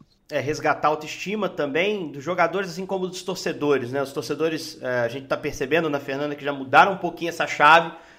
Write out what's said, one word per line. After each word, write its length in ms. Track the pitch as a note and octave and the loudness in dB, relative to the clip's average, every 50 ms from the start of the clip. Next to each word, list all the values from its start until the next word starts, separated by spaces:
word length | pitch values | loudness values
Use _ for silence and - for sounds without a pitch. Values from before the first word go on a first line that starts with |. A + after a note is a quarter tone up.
| - _ _ _ _ - | -20 _ _ _ _ -6
É, 120 | D3+ C#3 | -4 -4
resgatar 480 | A#2+ C#3+ D#3 - - D3+ C#3 - - D3+ | -2 -2 -4 -2 0 0 0 2 2 0
a 20 | |
autoestima 580 | D#3 D#3 E3 D3 - - - F3+ G#3+ G#3+ G3 E3+ | 0 0 -4 -10 -10 -8 -6 -6 -4 -2 -2 -4
também 640 | - - D3 C#3+ C3 D#3 F#3 G#3 G#3+ G3+ E3+ C#3+ | -2 -2 -4 -2 0 0 0 0 0 -2 -4 -8
dos 140 | C3+ C#3+ B2 | -10 -8 -6
jogadores, 460 | E3 F3+ F3 E3+ E3 E3 G3 G3 F3 | -4 2 2 2 2 2 -2 -4 -4
assim 140 | D#3+ F3+ F#3+ | -6 -8 -6
como 220 | F#3 G3 F#3+ F#3 | -4 -4 -4 -4
dos 160 | F3+ F3+ - | -6 -6 -8
torcedores, 680 | - G3+ F3+ - - G3+ D#3+ D#3+ D3 D3 C#3 B2+ A#2+ A#2+ | -8 -8 -8 -4 -4 -4 -2 0 2 2 2 2 2 -2
né? 100 | C3 C#3+ | -2 -4
Os 100 | C3+ C3+ | -4 -2
torcedores, 680 | - D#3 B2 D3 D3 C3+ D#3 D#3+ D#3+ D#3+ D#3+ - - - | -4 -6 -4 -4 -2 0 0 -2 -2 -4 -8 -10 -12 -8
é, 180 | - B2+ B2 B2 | -6 -2 0 0
a 80 | A#2+ A2+ | 0 -2
gente 200 | B2+ C#3 C3+ - | -2 -6 -4 -4
tá 80 | D3+ | -4
percebendo, 520 | C#3+ D3+ D3 - - C#3 B2 D3+ E3+ E3 D#3 | -2 -2 -6 -4 -4 -2 2 2 2 2 2
né, 120 | D3 C#3 | -2 -2
Fernanda, 340 | C#3 C#3 C3+ C#3 D3 D3 C#3+ | -4 -4 -4 -4 -4 -4 -6
que 100 | C#3+ C3+ | -4 -4
já 80 | C#3+ | -6
mudaram 420 | C#3+ C3+ C3 B2 C#3 D3+ F3+ G3+ F#3 | -4 -4 -4 4 6 6 6 6 4
um 40 | F#3 | -2
pouquinho 300 | F3+ E3+ - - E3 E3 | -4 -6 -4 -4 -6 -6
essa 180 | E3 - D3+ | -2 -4 -4
chave. 460 | - - - D3 D3+ D#3+ E3+ E3 E3+ - - - - - | -4 2 6 8 10 10 8 6 4 -8 -14 -20 -20 -20